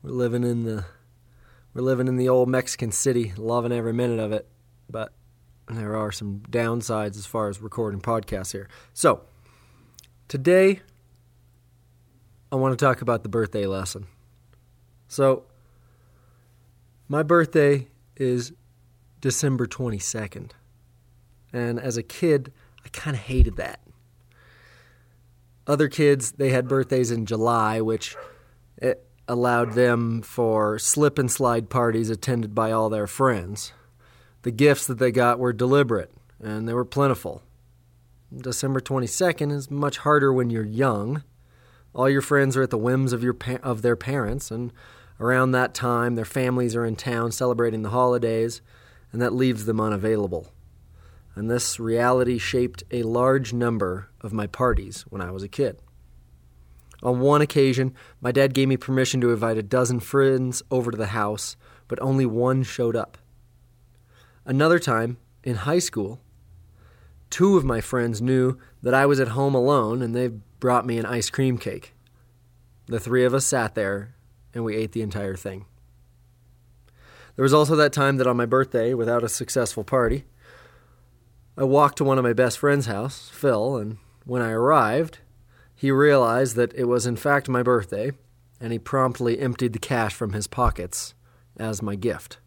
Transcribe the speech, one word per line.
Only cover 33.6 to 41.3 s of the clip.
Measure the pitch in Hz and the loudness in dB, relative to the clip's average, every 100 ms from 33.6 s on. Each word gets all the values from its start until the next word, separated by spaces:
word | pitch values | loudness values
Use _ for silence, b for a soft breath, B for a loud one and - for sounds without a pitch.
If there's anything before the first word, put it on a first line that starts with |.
| - - b b b b b b | -12 -16 b b b b b b
The | - | -8
gifts | 113 147 139 - | 2 4 4 -2
that | 120 | 0
they | 127 | 2
got | 120 120 120 | 4 2 2
were | 127 | 0
deliberate, | 110 127 139 135 110 - - _ _ | 0 2 4 4 0 -4 -14 _ _
and | 107 107 113 | -10 -6 -4
they | |
were | 117 | -4
plentiful. | 123 135 139 120 90 - - _ _ _ _ _ _ _ _ 131 | -4 0 0 0 -4 -12 -18 _ _ _ _ _ _ _ _ -12
December | 131 117 139 135 | -8 -4 -2 -2
twenty-second | - 135 117 - 180 165 147 | -2 -2 -2 0 0 0 -2
is | 147 135 | -4 -6
much | 143 143 - | -4 -4 -2
harder | 147 151 139 | 2 4 4
when | 127 120 | 2 0
you're | 117 107 | -2 -4
young. | 110 135 104 107 147 - | 0 0 0 -2 -6 -8